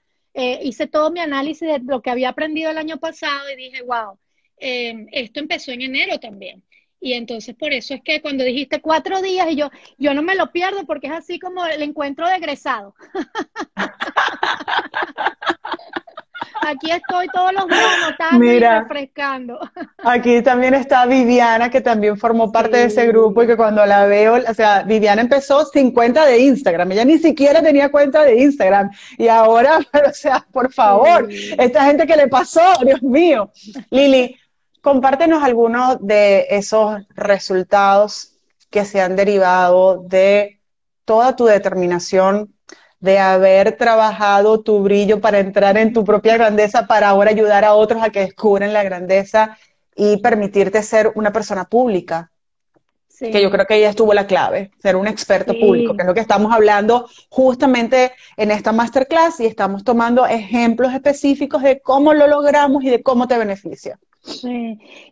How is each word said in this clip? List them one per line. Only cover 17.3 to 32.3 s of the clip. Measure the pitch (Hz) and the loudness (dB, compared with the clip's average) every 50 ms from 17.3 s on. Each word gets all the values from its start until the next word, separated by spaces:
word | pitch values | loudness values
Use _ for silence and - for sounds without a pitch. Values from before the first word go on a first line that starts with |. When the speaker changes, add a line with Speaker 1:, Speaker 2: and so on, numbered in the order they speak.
| - | -4
Speaker 1:
todos | 359 359 370 381 | -2 -2 -2 -2
los | 392 381 | -2 -4
días | 339 392 - - 440 - - 330 | -2 0 0 0 0 0 -2 -4
anotando | 311 302 - 330 320 254 240 240 | -6 -6 -6 -2 0 2 4 4
y | 240 | 4
Speaker 2:
Mira, | 240 240 233 233 226 220 220 | 4 4 4 4 2 2 0
Speaker 1:
refrescando. | 226 302 285 277 - _ 294 285 277 269 262 254 240 240 - 339 - _ 370 294 | -4 -8 -12 -12 -12 _ -10 -8 -8 -8 -10 -12 -14 -16 -16 -18 -18 _ -18 -18
<laughs> | - _ _ - | -18 _ _ -2
Speaker 2:
aquí | 233 247 240 240 240 240 240 233 | -2 0 0 2 2 2 2 2
también | 269 247 247 254 262 269 | 2 0 2 2 2 0
está | 277 254 277 277 247 247 | 0 0 0 2 2 2
Viviana, | 240 262 262 247 233 247 247 240 233 226 226 240 247 | 2 2 2 2 2 2 2 2 2 2 0 -2 -2
que | 254 262 | -2 -2
también | 220 247 233 214 208 208 208 | 0 0 0 0 0 -2 -2
formó | 208 - 233 226 226 226 208 220 | -2 -2 -2 0 0 0 0 0
parte | 226 226 226 233 | -2 0 0 2
de | 240 240 | 2 2
ese | 233 208 214 233 | 2 0 0 0
Speaker 1:
Sí. | 233 | 2
Speaker 2:
grupo | 214 226 220 214 196 233 233 | 4 4 2 2 2 2 2
y | 220 | 2
que | 233 | 2
cuando | 220 226 214 214 208 208 | 2 0 0 2 2 2
la | 202 202 202 202 | 4 4 4 4
veo, | 202 202 208 214 220 233 254 247 226 | 4 4 4 4 4 2 2 0 -2
o | 220 | -2
sea, | - 220 208 202 196 180 | 0 2 2 2 2 0
Viviana | 190 220 220 208 202 202 214 240 | 0 0 2 2 2 2 0 0
empezó | 240 277 277 269 - 277 285 311 | 0 0 0 0 0 0 0 0
sin | 302 - 285 269 240 | 0 2 2 2 2
cuenta | - 240 233 240 240 311 311 | 2 2 2 2 4 4 4
de | 277 240 233 | 4 6 4
Instagram, | 262 277 247 - - 196 165 165 175 185 190 | 4 4 2 2 0 -2 -2 0 -2 -2 -2
ella | 214 240 | 0 2
ni | 277 320 302 | 4 4 4
siquiera | 330 320 320 262 277 285 285 330 311 | 4 2 2 2 2 2 4 4 4
tenía | 311 294 277 285 277 | 4 2 2 2 2
cuenta | 294 285 285 277 277 302 302 | 2 2 2 2 2 4 4
de | 269 220 240 | 4 4 4
Instagram | 277 285 277 - 202 190 196 202 196 196 - - - - - - | 4 2 2 2 2 2 2 2 0 -2 -6 -12 -20 -16 -6 -2
y | 226 | 2
ahora, | 226 226 226 220 220 226 233 247 285 320 330 285 | 4 4 4 4 4 4 4 4 4 2 2 0
<laughs> | - - | 0 2
pero, | 294 285 285 | 2 2 2
o | 294 | 0
sea, | - - 294 254 - - _ - | -2 -4 -2 -2 -2 -4 _ -4
por | 262 240 262 - | -4 -4 -2 0
favor, | 269 233 208 196 208 269 330 349 311 240 208 | 2 2 4 4 6 6 6 4 4 2 -2
Speaker 1:
Sí. | 208 202 - - - - | -6 -12 -12 -6 -2 0
Speaker 2:
esta | 254 247 247 302 277 | 0 2 2 4 4
gente | 285 294 285 320 | 4 4 2 2
que | 277 330 | 2 4
le | 302 285 | 4 4
pasó, | 240 | 2